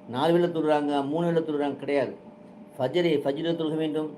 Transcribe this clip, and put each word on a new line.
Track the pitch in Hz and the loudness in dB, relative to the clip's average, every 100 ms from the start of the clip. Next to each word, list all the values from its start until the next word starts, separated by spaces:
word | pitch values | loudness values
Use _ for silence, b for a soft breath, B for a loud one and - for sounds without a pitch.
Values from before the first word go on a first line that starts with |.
| - | -8
நாலு | 120 160 | 0 4
வேளை | 170 175 | 4 4
தொழுறாங்க, | 160 156 147 147 143 135 | 0 2 2 2 0 0
மூணு | 156 170 | 0 2
வேளை | 165 | 0
தொழுறாங்க, | 160 147 143 131 | 0 -2 -2 -4
கிடையாது. | 139 143 117 82 - - - - - - | -2 0 0 -6 -18 -20 -20 -20 -20 -4
ஃபஜ்ரை | 127 160 170 143 | 0 2 2 2
ஃபஜ்ரில் | 139 143 165 165 | 0 -2 -2 -2
தொழுக | 156 156 | -2 -2
வேண்டும், | 160 151 156 | -2 -2 -4